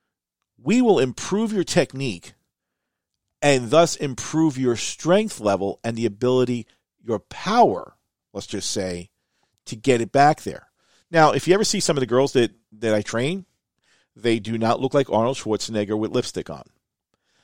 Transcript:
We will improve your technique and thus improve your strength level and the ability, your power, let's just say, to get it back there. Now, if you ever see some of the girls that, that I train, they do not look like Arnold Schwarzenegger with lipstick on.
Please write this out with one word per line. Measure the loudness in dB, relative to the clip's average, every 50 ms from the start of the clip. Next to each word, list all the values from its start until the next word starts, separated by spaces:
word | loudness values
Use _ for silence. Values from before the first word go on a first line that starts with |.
| _ _ _ _ _ _ _ _ _ _ _ _
We | -2 2 2 4
will | 4 6 4 4
improve | 4 0 -2 -6 -6 -4 -2 -2 -2 -2
your | -2 -4 -4
technique | 0 0 0 0 0 -4 -6 -6 -6 -6 -8 -12 -20 -20 _ _ _ _ _ _ _ _ _ _ _ _ _ _ _ _ _ _ _ _ _
and | 2 2 2 2 0 2
thus | 4 4 4 4 0
improve | -4 -6 -8 -8 -8 -10 -4 -2 0 0 0 0 0
your | -2 -2 -2
strength | -2 -6 -8 -10 -6 0 2 2 2 2 -2 -6 -4
level | -2 0 0 0 -2 -4 -6 -6 -8
and | -8 -4
the | -2 -4
ability, | -4 -2 -2 0 2 2 2 2 0 -2 -6 -8 -12 _ _ _ _ _ _ _
your | -6 -6
power, | -6 -6 _ -16 -10 -6 0 4 4 4 4 2 -2 -8 -12 -18 _ _ _ _ _ _ _ -16
let's | -14 -12
just | -10 -10 -8 -6 -6
say, | -4 -4 -4 -4 -6 -8 -10 -14 _ _ _ _ _ _ _ _ _ _ _
to | -14 -14
get | -2 0 2 2 2
it | 0 0
back | 2 4 4 4 4 0 -4
there. | -10 -12 -12 -16 _ _ _ _ _ _ _ _ _
Now, | 4 4 6 6
if | 4 2 2
you | 2 2
ever | 2 2
see | 0 -2 0
some | 0 0 0
of | 0
the | 0
girls | 2 2 2 2 2 2
that, | 2 2 2 -2 _ _ _ -12
that | -4 -2 0 0
I | 0
train, | 0 -2 -4 -4 -2 -4 -4 -6 -10 _ _ _ _ _ _ _ _ _ _ _ _ _ _
they | -4 0 0 0
do | 0 0 -4 -4 -2
not | 0 0 0 0
look | -2 0 0
like | 0 2 2
Arnold | 2 2 2 0 -2
Schwarzenegger | -4 -4 -4 -2 -2 -4 -4 -4 -4 -2 -2 -2
with | -2 -2 -2
lipstick | -2 -2 -4 -2 -6 -8 -8 -8
on. | -12 -16 -16 _ _ _ _ _ _ _ _ _ _ _ _ _ _ _